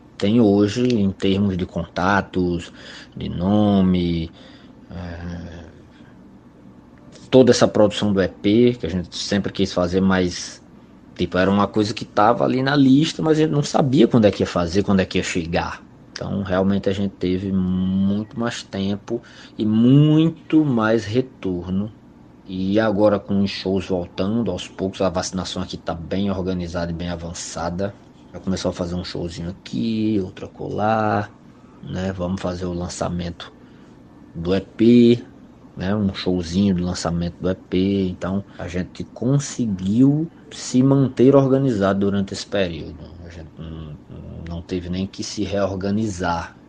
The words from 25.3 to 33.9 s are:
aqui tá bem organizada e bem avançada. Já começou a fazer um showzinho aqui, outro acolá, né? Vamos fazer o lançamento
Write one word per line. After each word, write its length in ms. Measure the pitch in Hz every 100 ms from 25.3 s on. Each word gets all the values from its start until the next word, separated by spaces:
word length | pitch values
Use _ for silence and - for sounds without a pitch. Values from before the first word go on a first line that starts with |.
| 92 87 95
aqui 160 | 90 87
tá 160 | -
bem 360 | 85 80 95 101
organizada 640 | 95 90 92 85 87 85
e 20 |
bem 140 | 82 87
avançada. 880 | 85 82 85 - 82 85 87 101 - - - -
Já 80 | -
começou 300 | 98 90 95
a 20 |
fazer 200 | 92 87
um 120 | 90 85
showzinho 460 | 95 87 85 85
aqui, 680 | - - 123 113 110 110 104
outro 260 | 92 - -
acolá, 800 | - 95 95 107 110 107 104 104 - - - - -
né? 300 | 92 92 95
Vamos 300 | 92 90 95
fazer 240 | 90 87 92
o 80 |
lançamento 800 | 87 87 - 90 87 85 - - - - - -